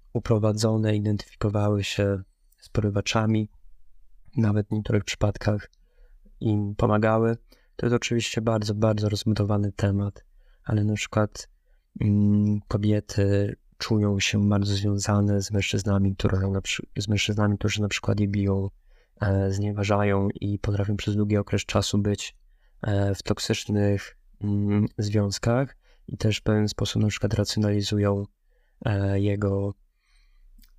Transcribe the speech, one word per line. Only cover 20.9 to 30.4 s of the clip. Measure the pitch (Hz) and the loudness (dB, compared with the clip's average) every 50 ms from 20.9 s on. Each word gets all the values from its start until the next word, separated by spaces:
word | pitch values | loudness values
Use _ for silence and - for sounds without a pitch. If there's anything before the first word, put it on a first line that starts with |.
| 104 | -2
przez | 98 - 107 101 | -2 -2 -2 0
długi | 104 104 104 107 | 0 0 2 0
okres | 101 101 - 113 98 - | 0 0 0 -2 -4 -2
czasu | - - 104 98 - - | 0 -2 0 0 0 0
być, | 104 101 104 101 - - - - - _ _ _ _ _ _ _ - | 0 0 0 -2 -4 -6 -10 -16 -18 _ _ _ _ _ _ _ -8
e, | - 107 101 101 98 101 98 | -4 -2 0 0 0 0 -2
w | - - | -2 -2
toksycznych, | - 104 - - - 110 - - - 104 104 101 101 101 98 - - - - _ _ - - | -2 -4 -2 -2 -4 -4 -4 -2 -2 0 2 2 2 0 0 -4 -8 -18 -20 _ _ -12 -6
mm, | 104 104 101 101 101 101 104 104 107 - - | -4 -2 0 0 0 2 2 2 0 0 -2
związkach | - 104 101 104 107 101 101 98 - - 117 117 127 139 - - _ _ - - - - | -4 -4 0 0 0 0 0 -2 -2 -2 0 0 0 0 -2 -6 _ _ -20 -20 -20 -16
i | - - | -12 -6
też | - - 110 104 | -2 0 0 0
w | - | 0
pewien | - 107 107 107 107 | 0 0 0 2 0
sposób | 104 - - 107 - - 113 | 0 -2 -4 -4 -2 0 0
na | 110 | 0
przykład | 104 - - - 101 107 | 0 0 -2 -4 -2 0
racjonalizują, | 104 104 - - 110 104 104 104 104 98 - 107 104 101 101 101 101 101 - _ _ _ _ _ _ _ _ _ - - | 0 0 0 0 0 0 0 0 0 -2 -2 0 0 2 2 0 0 -4 -8 _ _ _ _ _ _ _ _ _ -8 -4
e, | - 101 98 98 98 98 98 | -2 0 0 0 0 0 0
jego | 101 104 101 101 101 98 98 98 101 101 - _ _ _ _ _ _ _ _ _ _ _ _ - | 0 0 0 0 0 0 0 0 -2 -4 -6 _ _ _ _ _ _ _ _ _ _ _ _ -20